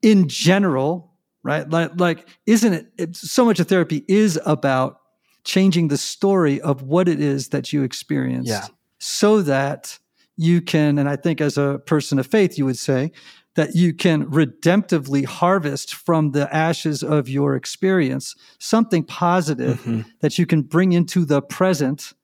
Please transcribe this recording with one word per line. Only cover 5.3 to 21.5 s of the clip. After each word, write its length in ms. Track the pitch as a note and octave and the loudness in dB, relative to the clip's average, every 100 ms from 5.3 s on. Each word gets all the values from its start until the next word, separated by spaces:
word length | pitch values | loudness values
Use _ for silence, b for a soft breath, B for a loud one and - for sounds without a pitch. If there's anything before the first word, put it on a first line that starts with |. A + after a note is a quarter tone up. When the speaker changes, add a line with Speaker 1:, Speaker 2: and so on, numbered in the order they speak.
| _ - | _ -4
Speaker 1:
changing 420 | F#3+ F#3+ F3 E3 | 2 4 2 0
the 100 | C#3+ | -2
story 640 | - - G3 F#3+ D#3+ C#3 | -6 -2 0 2 2 0
of 200 | - C3+ | -2 -4
what 240 | C3 E3 F3+ | 0 0 2
it 120 | D3+ | 0
is 280 | D3 C#3 B2 | 0 -2 -4
that 220 | C#3+ C3 | -6 -4
you 100 | D3 | -4
experienced 680 | C3 - - D3 C3 B2+ B2 | -4 -6 -6 -4 -2 -4 -4
Speaker 2:
Yeah. 160 | G#2+ - _ _ _ | -6 -6 _ _ _
Speaker 1:
so 420 | - - G#3 G#3+ | -10 0 2 2
that 540 | D#3+ C3+ C#3 C#3+ - - _ _ _ - | 2 0 -2 -6 -12 -20 _ _ _ -2
you 260 | E3 E3+ | 2 2
can, 360 | E3+ D#3+ D3+ C#3+ | 2 0 2 2
and 80 | C#3+ | 0
I 60 | C#3+ | -2
think 240 | F3 D#3+ | -4 0
as 160 | D3 C#3 | -2 0
a 220 | C#3+ C#3 - | -2 -2 -2
person 340 | D#3 - C#3 | -2 0 -2
of 80 | B2+ | 2
faith, 300 | A3 F#3+ - | 2 2 0
you 80 | C3+ | -4
would 120 | A#2+ | -2
say, 340 | - C3 D3 B B B B - | -2 -2 -2 B B B B -2
that 180 | D3+ - | 0 2
you 180 | F3 | 0
can 320 | E3 F3+ D#3 C#3+ | 2 0 0 0
redemptively 960 | C#3+ D3 - E3 F#3+ G#3+ E3+ C3+ C#3 C#3 | 0 0 0 2 2 2 -2 0 -2 -2
harvest 720 | - F3+ G3 D3+ C#3 - - | -2 0 2 -2 -8 -10 -10
from 360 | - E3 D3+ | 0 0 2
the 220 | C#3 C#3+ | 0 -2
ashes 480 | D#3 D#3+ D#3+ D#3 C#3+ | 0 -2 -2 -4 -4
of 260 | - D3+ B2+ | -2 -2 -2
your 260 | C3+ C#3+ C3+ | -2 -2 -2
experience 800 | - - F#3+ F#3 C#3 C3+ - - b b | -6 -4 0 2 0 -2 -8 -18 b b
something 440 | - A3 A3+ F3 | 0 0 2 0
positive 760 | - - F3+ F3+ D#3 C3+ B2+ A#2+ | -2 -2 0 0 0 -2 -2 -4
Speaker 2:
Mm-hmm. 220 | - A2+ A2 _ | -4 -6 -6 _
Speaker 1:
that 180 | D3+ - | -4 0
you 80 | F3 | 0
can 160 | D#3+ | 0
bring 300 | C3+ D#3+ F#3+ | 2 2 2
into 340 | F3 F3 F#3 D#3+ | 2 2 0 0
the 160 | C#3+ | 0
present 680 | C3+ | -2